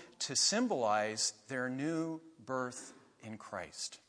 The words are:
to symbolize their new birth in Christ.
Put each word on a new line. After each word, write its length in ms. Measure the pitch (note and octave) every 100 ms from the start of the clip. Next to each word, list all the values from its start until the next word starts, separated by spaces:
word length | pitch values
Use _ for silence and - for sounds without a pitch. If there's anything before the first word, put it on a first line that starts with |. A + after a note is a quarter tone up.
| - -
to 180 | - B2+
symbolize 960 | - G#3 B3 D#3 A2 G#2+ G#2+ A2 - - -
their 220 | C3 B2+
new 500 | C3 D3+ E3 D#3+ D#3+ - -
birth 480 | A2+ C3 B2 A#2+ - - - _
in 160 | A2 A2
Christ. 640 | - G2 E2+ - - -